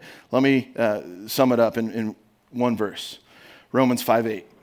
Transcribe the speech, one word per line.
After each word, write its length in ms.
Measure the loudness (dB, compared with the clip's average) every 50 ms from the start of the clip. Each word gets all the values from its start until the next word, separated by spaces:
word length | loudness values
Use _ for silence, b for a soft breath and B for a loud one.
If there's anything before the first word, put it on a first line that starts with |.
| B B B B B B
let 100 | 0 2
me, 300 | 4 4 2 2 0 -4 -6
uh, 260 | -2 -2 -2 -2 -2 -6 -12 -16 -16 -12 -8
sum 240 | 0 2 2 4
it 80 | 4 4
up 180 | 4 2 2 -2
in, 140 | -4 -4
in 240 | -4 -4 -6 -6 -6 _ _ _ _ _ _ _
one 260 | -6 -2 0 0 0
verse. 440 | 0 -2 -4 -4 -10 -14 -16 -16 -20 b b b b b b b b b b
Romans 300 | 0 2 2 2 2 -2
five 240 | 0 2 2 2 2
eight 220 | 0 -4 -6 -10 -16 _ _